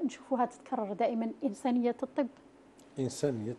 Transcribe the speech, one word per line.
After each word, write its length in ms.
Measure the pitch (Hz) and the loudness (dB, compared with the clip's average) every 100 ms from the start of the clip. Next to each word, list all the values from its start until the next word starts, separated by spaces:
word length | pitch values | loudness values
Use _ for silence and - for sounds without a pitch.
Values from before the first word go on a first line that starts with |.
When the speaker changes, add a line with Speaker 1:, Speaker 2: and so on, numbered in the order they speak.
Speaker 1:
نشوفوها 400 | 302 - - 254 | 0 -4 -2 0
تتكرر 480 | 240 - - 226 202 | 0 -2 -4 -2 -2
دائمًا، 380 | 208 233 226 226 - | 0 0 2 -2 -2
إنسانية 520 | 269 202 254 247 240 240 | -4 0 2 4 2 0
الطب. 240 | 262 - 254 - - - - - - - | -2 0 -2 -2 -20 -20 -20 -20 -10 -2
Speaker 2:
إنسانية 580 | 123 - 147 113 107 | -2 0 0 0 -4